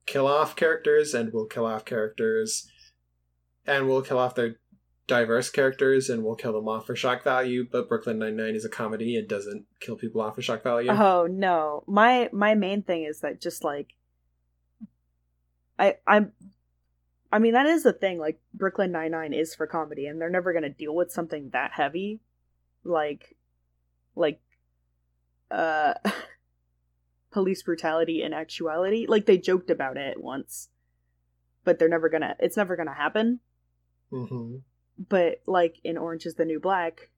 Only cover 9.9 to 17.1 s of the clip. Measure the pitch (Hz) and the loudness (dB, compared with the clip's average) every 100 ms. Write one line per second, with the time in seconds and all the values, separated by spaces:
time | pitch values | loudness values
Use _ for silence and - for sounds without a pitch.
9.9 | 110 117 110 107 117 123 110 127 120 120 | -8 -6 -4 -4 -4 -6 -4 -2 0 2
10.9 | 208 202 180 170 190 190 175 156 147 - | 4 6 6 2 0 2 2 0 -4 0
11.9 | 202 226 254 240 196 208 214 190 202 190 | 6 6 6 2 0 2 4 2 -2 -2
12.9 | 170 156 151 147 - 175 165 160 143 151 | -2 -4 -6 -6 -6 -8 -6 -6 -6 -10
13.9 | _ _ _ _ _ _ _ _ - 220 | _ _ _ _ _ _ _ _ -20 -20
14.9 | _ _ _ _ _ _ _ _ - 196 | _ _ _ _ _ _ _ _ 2 2
15.9 | - - 208 208 - - _ _ _ _ | 2 4 4 4 -6 -20 _ _ _ _
16.9 | _ _ | _ _